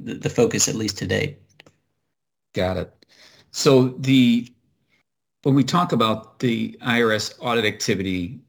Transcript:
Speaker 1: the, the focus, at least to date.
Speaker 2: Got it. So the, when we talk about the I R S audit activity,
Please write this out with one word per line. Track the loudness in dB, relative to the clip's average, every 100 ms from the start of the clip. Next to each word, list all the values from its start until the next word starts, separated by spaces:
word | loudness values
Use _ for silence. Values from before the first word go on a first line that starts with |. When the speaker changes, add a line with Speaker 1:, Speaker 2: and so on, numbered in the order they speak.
Speaker 1:
the, | -12 -8
the | -6
focus, | 0 2 2 -2
at |
least | -2 -6 -6
to | -4
date. | -2 -4 -8 _ _ -20 _ _ _ _ _ _ _ _
Speaker 2:
Got | -4 -2 -2
it. | -6 _ _ _ -20 _ _
So | -2 4 6 4 0
the, | 2 4 6 4 -2 _ _ _ _ _ _ _ _ _
when | 0
we | 2
talk | 2 0 0
about | 0 0 -2 -6 -6
the | -2 -2 -6 -8
I | -2 2
R | 2
S | 0 -4 -8
audit | -4 -2 -2
activity, | -4 -4 -2 -2 -4 -6 -10